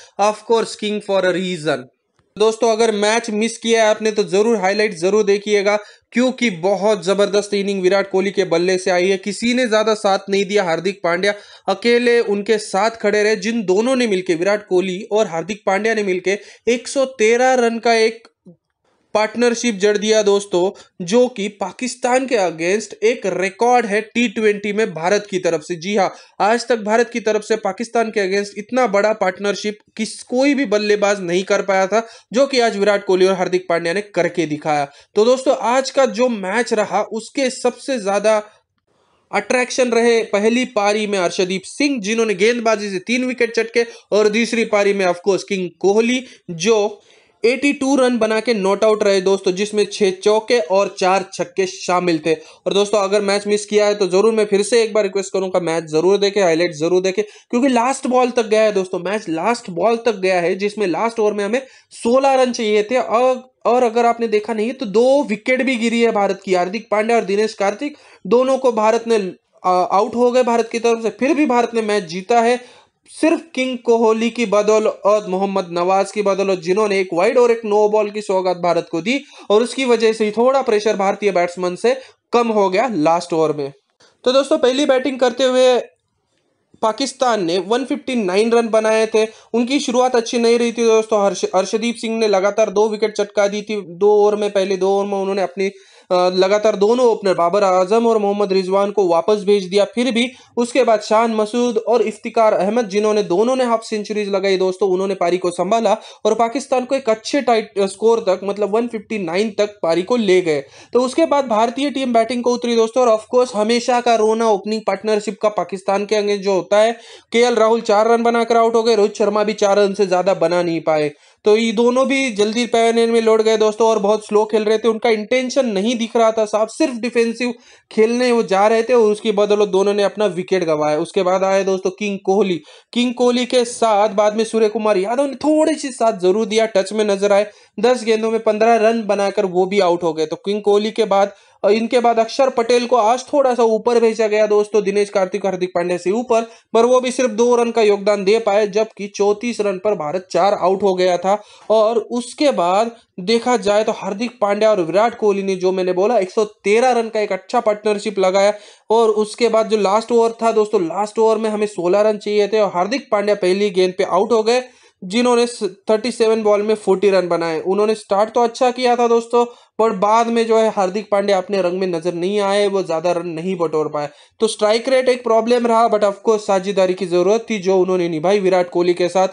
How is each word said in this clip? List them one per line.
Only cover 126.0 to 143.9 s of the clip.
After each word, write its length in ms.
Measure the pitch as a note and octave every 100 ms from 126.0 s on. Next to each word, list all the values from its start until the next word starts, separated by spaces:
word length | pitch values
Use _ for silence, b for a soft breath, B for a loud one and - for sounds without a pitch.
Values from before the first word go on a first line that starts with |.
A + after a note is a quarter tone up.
| A3+ A#3+
रहा 160 | A3+
था 140 | A3 G#3+
साफ, 240 | G#3+ A3
सिर्फ 240 | - D#4
डिफेंसिव 600 | A#3+ A#3 A#3+ A#3 A3+ B3 A#3 b b b
खेलने 400 | - A3 A#3+ B3+
वो 120 | A#3
जा 240 | F#3+ F#3+ G#3+
रहे 160 | A3+
थे, 100 | A3+
और 180 | B3 G#3+
उसकी 200 | G#3 A3
बदौलत 360 | G3+ G#3 G#3 G#3
दोनों 260 | F#3 G3+
ने 100 | G3+
अपना 220 | G3 F#3+ G#3
विकेट 380 | E3+ F#3 F#3
गंवाया। 340 | E3 D#3 D3+ D3+
उसके 260 | E3 -
बाद 200 | F3+ F#3
आए 200 | F#3+ G3
दोस्तों 280 | F#3+ F#3+ F#3+
किंग 280 | F#3 G#3 G3 -
कोहली। 360 | G3 F#3+ E3+ B B B
किंग 200 | A#3 B3
कोहली 320 | A#3+ B3 A#3+ B3
के 200 | B3+ A#3+
साथ 440 | - A3+ G3+ G#3+
बाद 260 | G3 G#3 G#3+
में 80 |
सूर्य 260 | A3 A3+ A3
कुमार 280 | A3 G#3+ G3+
यादव 280 | G3 A#3+ C#4+
ने 100 | B3+
थोड़ी 400 | C#4+ D#4 D#4+ D4+
सी 140 | C#4
साथ 300 | B3 A3+ G3+
जरूर 260 | F3+ G3 A3
दिया, 200 | A3 A3
टच 280 | F#3+ F#3+
में 120 | G#3+ G#3+
नजर 260 | G3 G3+
आए। 200 | G3 G#3 B B B
दस 240 | A3+ B3+
गेंदों 280 | A3 A3 A3
में 120 | A3+
पन्द्रह 320 | A3 G#3+ A3 A3+
रन 280 | G#3+ A3+ G3+
बनाकर 400 | G3+ G3+ F#3 G3
वो 200 | F3+ F#3
भी 140 | G3+
आउट 240 | F3+ E3+
हो 100 | F3
गए। 120 | D#3 D#3
तो 100 | E3
किंग 260 | - G#3
कोहली 300 | G#3 G3+ A3
के 140 | A3 G#3+
बाद, 280 | G3 G3+ - b b
अ, 60 | G3+
इनके 300 | A3 A3+ B3
बाद 200 | A#3 A3+
अक्षर 300 | A3+ - C4+
पटेल 360 | B3+ A#3 B3 A#3+
को 100 | B3
आज 300 | G#3+ B3 -
थोड़ा 220 | D4 C4 B3
सा 80 |
ऊपर 360 | A#3 A3 A3